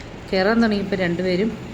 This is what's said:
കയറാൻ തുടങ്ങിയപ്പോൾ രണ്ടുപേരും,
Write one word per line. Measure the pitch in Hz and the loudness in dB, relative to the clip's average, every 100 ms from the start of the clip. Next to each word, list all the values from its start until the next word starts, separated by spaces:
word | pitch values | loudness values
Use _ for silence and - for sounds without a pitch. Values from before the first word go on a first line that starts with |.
| - - - | -14 -14 -4
കയറാൻ | 190 190 226 | 0 2 4
തുടങ്ങിയപ്പോൾ | 233 202 190 190 | 4 2 -2 0
രണ്ടുപേരും, | 175 170 185 180 226 - - | 0 0 0 0 0 -2 -12